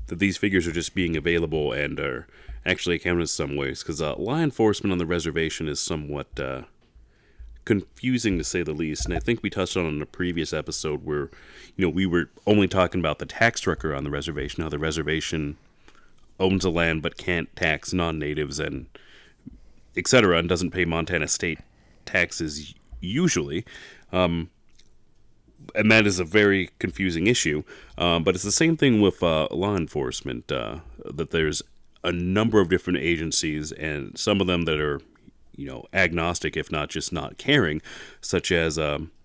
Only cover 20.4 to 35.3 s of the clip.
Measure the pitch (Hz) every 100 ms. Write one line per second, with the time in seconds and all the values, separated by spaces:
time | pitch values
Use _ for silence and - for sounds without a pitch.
20.4 | 85 87 85 90 85 82 80 82 76 -
21.4 | 87 78 - _ _ _ - 92 85 -
22.4 | 80 73 73 - _ - 90 127 180 -
23.4 | 69 85 - - - - - 92 90 85
24.4 | 82 _ _ - - - _ _ - _
25.4 | _ - - - 110 113 104 90 82 104
26.4 | 104 98 87 - 92 - 92 82 98 120
27.4 | 80 76 - - - - 87 85 82 90
28.4 | 101 - 165 160 139 110 101 - 87 78
29.4 | - 73 101 98 76 73 64 - 67 60
30.4 | - 67 53 73 - - - 76 78 82
31.4 | 78 76 - - - _ 90 87 90 101
32.4 | 113 107 85 90 - 85 80 82 80 -
33.4 | 80 76 76 - 78 73 50 - 104 101
34.4 | 90 87 80 78 76 69 - _ -